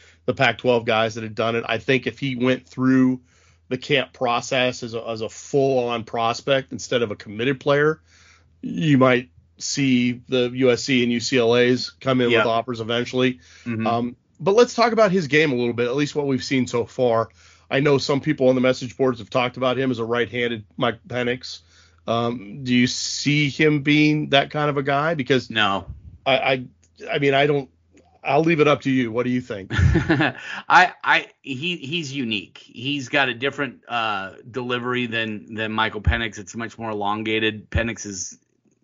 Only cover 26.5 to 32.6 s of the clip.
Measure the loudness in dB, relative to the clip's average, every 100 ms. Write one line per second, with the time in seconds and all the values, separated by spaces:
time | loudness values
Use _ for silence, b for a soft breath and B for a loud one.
26.5 | -2 -4 _ _ -16 -6 0 2 4 2
27.5 | 0 -4 _ _ _ _ _ 0 2 4
28.5 | 4 4 4 2 0 0 -2 -2 -2 -4
29.5 | -10 -6 2 4 4 2 0 0 -4 -12
30.5 | -10 4 6 6 2 0 0 0 _ -10
31.5 | -6 -6 -6 -6 -6 -6 -6 -4 -4 -6
32.5 | -18